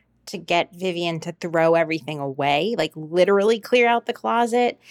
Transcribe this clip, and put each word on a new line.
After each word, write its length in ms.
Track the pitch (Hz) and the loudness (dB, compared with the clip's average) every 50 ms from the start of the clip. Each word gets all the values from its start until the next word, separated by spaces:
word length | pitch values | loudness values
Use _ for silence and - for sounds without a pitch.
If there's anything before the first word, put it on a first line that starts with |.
| _ _ _ _ - | _ _ _ _ -18
to 120 | - - 180 | -14 -14 -12
get 360 | 165 - 170 170 - - 180 | -4 -2 0 0 0 -2 -6
Vivian 460 | 175 185 190 170 170 175 170 165 160 | -6 -6 -4 -4 -2 -4 -4 -4 -4
to 120 | 160 170 | -6 -10
throw 420 | 165 - - 170 160 165 165 165 165 | -10 -10 -8 -2 0 2 4 4 4
everything 440 | 165 165 156 160 156 139 151 156 147 | 4 2 0 -2 -6 -6 -8 -8 -6
away, 560 | 139 139 135 143 139 143 143 147 170 220 233 | -6 -8 -4 -2 0 0 2 0 0 -2 -2
like, 160 | 180 160 156 - | -2 -4 -4 -6
literally 640 | 160 156 151 165 180 175 196 202 202 196 220 233 214 | -12 -10 -2 2 2 4 4 4 2 4 2 0 0
clear 280 | - - 247 247 240 233 | -2 0 2 2 4 4
out 180 | 233 233 - | 2 0 -2
the 60 | - | -6
closet. 680 | 233 - - 220 226 233 240 226 233 247 247 240 - _ _ - | -10 -6 -4 -2 0 0 0 2 2 0 0 0 -2 _ _ -20